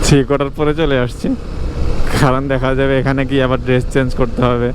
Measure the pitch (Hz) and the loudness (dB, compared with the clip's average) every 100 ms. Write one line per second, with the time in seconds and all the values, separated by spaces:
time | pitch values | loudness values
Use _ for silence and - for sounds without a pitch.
0 | - 147 123 143 139 135 151 147 160 135 | 4 2 2 -2 -2 -2 -2 0 0 0
1 | 120 - - 262 - - - - - - | -2 -4 -6 -4 -6 -6 -6 -2 -2 2
2 | - - 139 131 139 131 131 135 135 135 | 2 4 2 2 0 0 0 0 2 2
3 | 131 135 131 135 131 127 123 127 120 139 | 0 0 0 0 0 0 0 0 2 0
4 | 131 - 127 113 123 120 120 | 0 0 0 0 0 0 -2